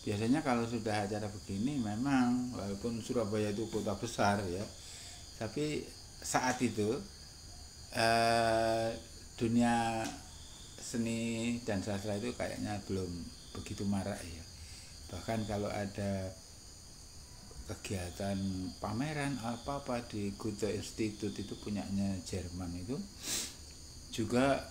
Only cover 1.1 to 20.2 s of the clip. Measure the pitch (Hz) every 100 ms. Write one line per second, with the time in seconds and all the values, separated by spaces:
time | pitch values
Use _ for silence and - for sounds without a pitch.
1.1 | 104 104 98 - 98 123 147 107 107 139
2.1 | 135 123 123 123 107 101 98 120 117 104
3.1 | 123 104 107 104 101 107 110 104 98 113
4.1 | - 104 101 95 90 107 - - - -
5.1 | - - - 113 147 151 147 - - -
6.1 | - - 139 127 123 120 104 104 131 -
7.1 | - - - - - - - - - 113
8.1 | 117 113 117 113 113 113 113 113 117 -
9.1 | - - - 120 120 120 117 117 113 113
10.1 | - - - - - - - - 117 113
11.1 | 113 117 113 117 117 - 98 95 98 104
12.1 | 101 120 - 92 101 104 104 - 95 90
13.1 | 87 - - - - - 101 101 98 95
14.1 | 101 82 80 - - - - - - -
15.1 | 92 - 113 104 104 104 104 101 - 101
16.1 | 98 95 - - - - - - - -
17.1 | - - - - - - 92 - 98 90
18.1 | - 98 98 98 92 92 - 104 107 151
19.1 | 151 139 131 113 120 - 143 139 120 117
20.1 | 107